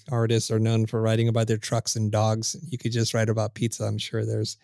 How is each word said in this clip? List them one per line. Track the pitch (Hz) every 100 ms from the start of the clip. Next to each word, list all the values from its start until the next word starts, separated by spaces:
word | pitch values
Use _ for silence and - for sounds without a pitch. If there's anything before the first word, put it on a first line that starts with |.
| -
artists | 123 113 113 -
are | 113
known | 110 113 110
for | 117
writing | 110 113 117
about | 113 113
their | 110
trucks | - 117 - -
and | 107
dogs. | 107 110 110 110 - 156
You | 123
could | 120
just | 117 113
write | 113 110
about | 113 107
pizza. | - 117 -
I'm | 107 104
sure | - 110 110
there's, | 110 110 -